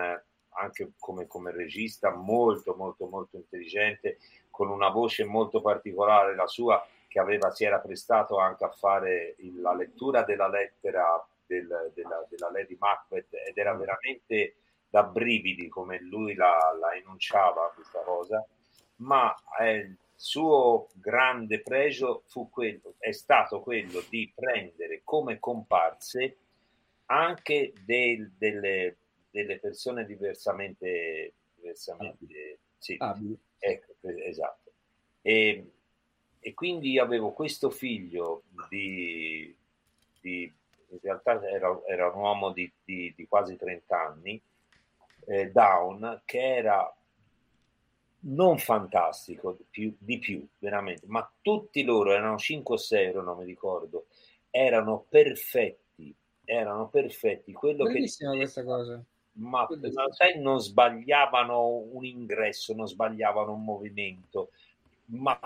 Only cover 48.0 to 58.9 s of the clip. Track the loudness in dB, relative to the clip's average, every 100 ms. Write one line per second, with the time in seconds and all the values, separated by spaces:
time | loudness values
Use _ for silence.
48 | _ _ -6 4 6 6 4 2 2 2
49 | 2 0 -10 -8 -8 -8 _ -8 -8 -8
50 | -8 -6 -6 -8 -10 _ -6 -4 -4 -8
51 | -6 -6 -6 _ 0 0 -2 -2 2 4
52 | 6 4 2 -2 -4 -6 -4 -4 2 2
53 | 2 0 -6 -8 -10 -8 -6 -6 -6 -10
54 | -12 _ _ _ _ 2 4 4 2 -2
55 | 6 6 8 4 -2 0 0 -4 _ -20
56 | -20 -20 _ _ -4 -2 -2 -4 0 2
57 | 2 0 -2 -2 -6 -2 0 2 2 2
58 | -2 -4 -4 -2 -2 -4 -4 -4 -4